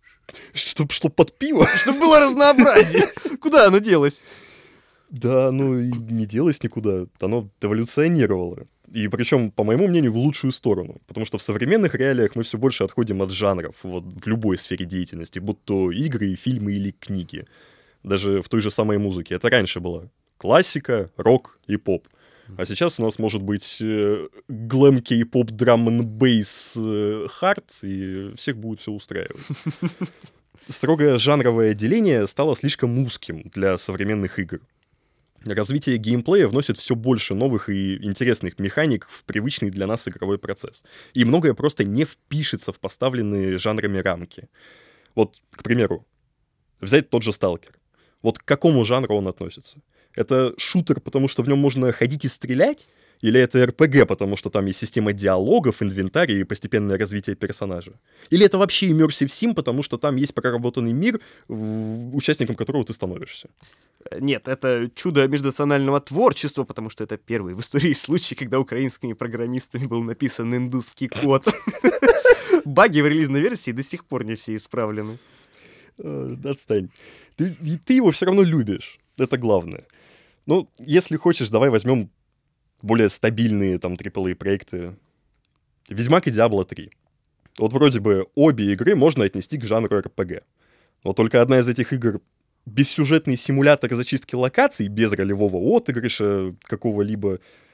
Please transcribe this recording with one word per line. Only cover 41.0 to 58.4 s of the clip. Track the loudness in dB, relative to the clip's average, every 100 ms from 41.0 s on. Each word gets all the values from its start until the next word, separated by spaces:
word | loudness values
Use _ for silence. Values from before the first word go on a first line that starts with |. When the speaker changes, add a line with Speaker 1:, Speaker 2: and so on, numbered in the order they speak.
| -10
Speaker 1:
И | 0 2
многое | 4 2
просто | 0 -2 -2 -2
не | 0 -4
впишется | -6 _ -6 -4 -6 -10
в | -10
поставленные | -12 -4 -2 -2 -2 -2 -2 -2
жанрами | -2 -4 -4 -2
рамки. | -2 -4 -8 -18 -20 _ -20 _ _ _ _ 0
Вот, | 0 _ _
к | -14
примеру, | -2 0 0 -2 _ _ _ _ _ _ _ _
взять | 2 2 2
тот | -2
же | -2
«Сталкер». | -2 -4 -4 -10 _ _ _ _ _
Вот | -4 -4
к | -2
какому | 2 4 4 2
жанру | 0 0 -2
он | -2
относится? | -6 -12 -14 -20 -20 _ _ _ -8
Это | 0 2 0 -2
шутер, | -4 -2 0 -2
потому | -2 -2 -2
что | 0
в | 0
нём | 2
можно | 2 2 -2
ходить | 0 -2 -2 -6
и |
стрелять? | -8 -6 0 0 0 _ _ _ _
Или | 2 4
это | 6 4
Р | 2
П | 4 4
Г, | 6 6
потому | 4 -2 -4
что | -4
там | -2 -2
есть | -4
система | -4 0 0
диалогов, | 0 0 2 2 2 2 -2
инвентарь | -4 -2 -2 0 0
и | 0
постепенное | -2 -6 -2 -2 0 -2
развитие | -2 -4 -8 -6
персонажа? | -6 -8 -8 -10 -12 -20 _ _ 0
Или | 4